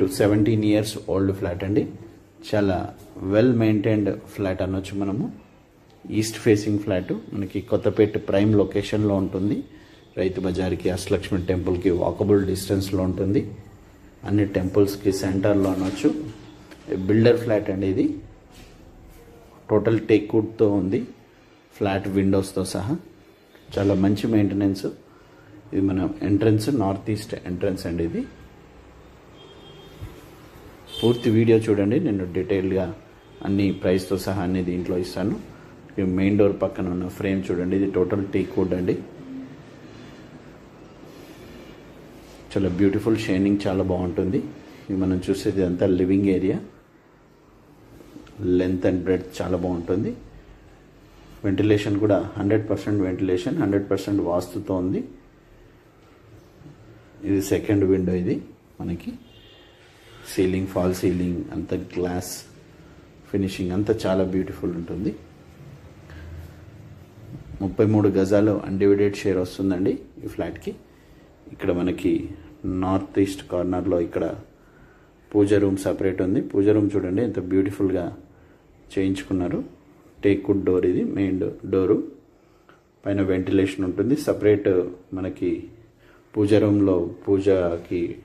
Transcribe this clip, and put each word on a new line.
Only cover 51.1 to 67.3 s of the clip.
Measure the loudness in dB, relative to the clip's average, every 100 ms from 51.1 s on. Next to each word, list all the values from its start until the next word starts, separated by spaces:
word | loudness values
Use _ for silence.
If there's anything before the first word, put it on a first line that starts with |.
| -20 -20 -8
వెంటిలేషన్ | -4 0 2 2 2 0
కూడా | 2 2 0
హండ్రెడ్ | -4 0 0 0
పర్సెంట్ | -4 -2 -2 0
వెంటిలేషన్, | -2 0 0 -2 -2
హండ్రెడ్ | 0 0 0
పర్సెంట్ | -2 0 -2 0
వాస్తుతో | -2 -2 -8 -4 -2
ఉంది. | -2 -4 -6 -14 -20 -20 _ -20 -20 -20 -20 _ -20 -20 -20 -20 -20 -20 -20 -20 -20 -20 -20 -12 -2
ఇది | 0 2
సెకండ్ | -2 2 2 4
విండో, | 2 2 0
ఇది | 0 -2 -6 -20 _ -12
మనకి | -8 -8 -8 -14 -18 -20 -20 -20 -20 -20 -20 -20 -20 -20 -10
సీలింగ్, | -2 0 0 -2
ఫాల్ | -2 0 0
సీలింగ్, | 0 0 -2 -4 -6
అంత | -8 -6 -6 -6
గ్లాస్ | -6 -4 -4 -8 -12 -16 -20 -20 -20 -20 -20 -20 -20 -6
ఫినిషింగ్ | -2 -2 -2 -4 -2
అంతా | 0 0
చాలా | 2 0 0
బ్యూటిఫుల్ | 0 -4 -6 -6 -6
ఉంటుంది. | -8 -6 -6 -6 -14 -20 -20 -20 -20 -20 -20 -20 -20 -18 -16 -16 -18 -20 -20 -20 -20 -20 -20 -20 -18